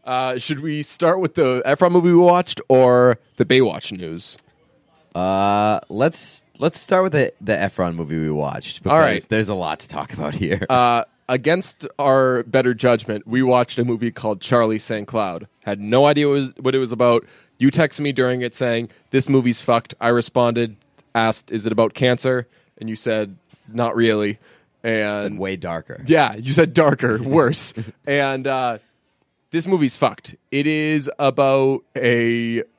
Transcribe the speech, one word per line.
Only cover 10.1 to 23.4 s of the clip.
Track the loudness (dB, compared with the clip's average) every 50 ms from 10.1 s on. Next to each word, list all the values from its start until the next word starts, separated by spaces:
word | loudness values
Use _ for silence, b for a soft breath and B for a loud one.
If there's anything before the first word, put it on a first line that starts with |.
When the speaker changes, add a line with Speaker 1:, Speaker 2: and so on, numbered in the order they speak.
| -10
Speaker 2:
about | -10 -8 -8 -6
here. | -6 -4 -4 -2 -4 -2 0
Speaker 1:
Uh, | 2 2 2 2 2 0 -2 _ _ _ _
against | -6 -6 -2 0 0 -2 -2 -4 -8 -12 _ -16 -16 -8
our | -2 0 2 4 4 2 2 0 -2 -4
better | 0 0 0 2 2 -2
judgment, | 0 2 2 2 2 -2 -6 -10 -10 -8
we | -4 -2 0
watched | 2 4 4 2 2 0 -2 -4
a | -2
movie | -2 -2 -4 -4 -6
called | -6 -6 -6 -6 -6 -6
Charlie | -2 0 2 2 2 2 0 -4
Saint | -4 -6 -8 -8 -8
Cloud. | -4 -4 -4 -2 -2 -6 -10 -14 _ _ _ _
Had | -8 -8 -8
no | -4 0 4 4 6
idea | 6 4 2 2
what | 2 0
it | 0
was, | -2 -4 -10 -4
what | -4 -2 0
it | 0
was | -2 -2
about. | 0 2 2 4 4 2 0 b b b b b b
You | _ 2 2
texted | 4 2 0 0 -2 -4
me | -6 -4
during | -2 0 0 0 0 -2
it | -4 -6 -4
saying, | -4 -2 -2 -2 -2 -4 -6 b b b b
"This | 0 0 2
movie's | 4 2 4 4 2 -2 0
fucked." | 0 0 0 0 0 -4 -12 _
I | 0 0
responded, | 0 0 -2 -2 _ 0 0 2 0 -2 -4 -4 -8 _ _ _ _ _ _ _ _
asked, | 0 0 0 0 -4 -8 -8
"Is | -8 -6 -4
it | -2 2
about | 2 0 0 0
cancer?" | 0 0 0 0 0 0 -2 -2 -2 -4 _ _ _ _ _ _ _
And | -12 -12
you | -10
said, | -6 -4 -4 -2 -2 -4 -6 -10 _